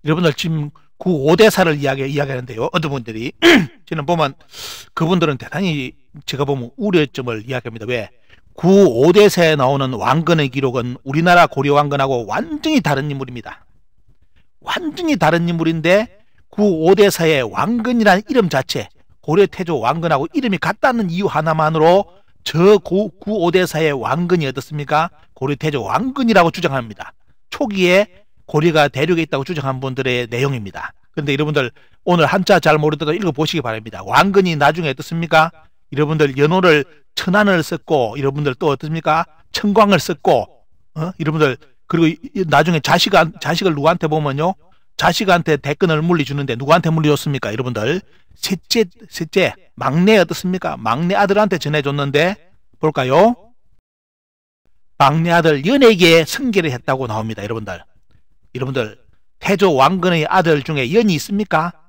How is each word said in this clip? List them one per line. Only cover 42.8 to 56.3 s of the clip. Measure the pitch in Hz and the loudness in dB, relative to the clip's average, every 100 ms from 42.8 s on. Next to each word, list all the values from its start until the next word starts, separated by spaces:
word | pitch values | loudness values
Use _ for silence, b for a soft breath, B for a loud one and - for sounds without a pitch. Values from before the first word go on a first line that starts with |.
| - 208 226 185 160 - | 0 0 2 2 2 -2
자식을 | 143 170 190 | -6 -2 -2
누구한테 | 147 151 170 160 | 0 0 0 -2
보면요, | 156 147 139 165 190 _ _ _ - | -2 -2 -2 -4 -6 _ _ _ -2
자식한테 | 170 170 196 175 165 143 | -2 0 2 2 2 -2
대권을 | 139 151 180 156 | -2 -2 0 0
물려주는데 | 165 170 131 143 139 117 | 2 0 0 -4 -4 -6
누구한테 | 139 170 160 | 2 2 2
물려줬습니까? | 160 151 143 151 135 101 | 0 2 0 -2 -6 -6
여러분들, | 110 127 113 110 180 - _ _ - | -6 -6 -4 -4 -6 -8 _ _ -14
셋째, | - 190 _ 233 196 _ - | -8 -8 _ -2 -2 _ -18
셋째, | - 165 190 147 - _ - | -12 -4 0 0 -4 _ -6
막내 | 131 160 190 220 | -2 2 4 4
어떻습니까? | 170 - 180 180 165 147 | 2 -2 -4 -4 -6 -4
막내 | 110 120 175 202 | -2 -2 0 0
아들한테 | 202 202 214 170 | 2 2 2 0
전해줬는데, | 143 151 143 143 139 143 170 208 _ _ _ _ | -2 -2 -2 -4 0 0 0 -2 _ _ _ _
볼까요? | 156 151 127 143 220 240 - - _ _ _ _ _ _ _ _ _ _ _ _ - - | -2 -2 2 4 4 2 -12 -20 _ _ _ _ _ _ _ _ _ _ _ _ -20 0
막내 | 117 160 170 | 2 2 0
아들 | 170 165 147 156 | 2 2 0 0
연에게 | 277 240 196 170 165 | 4 4 6 6 6
승계를 | 156 | 2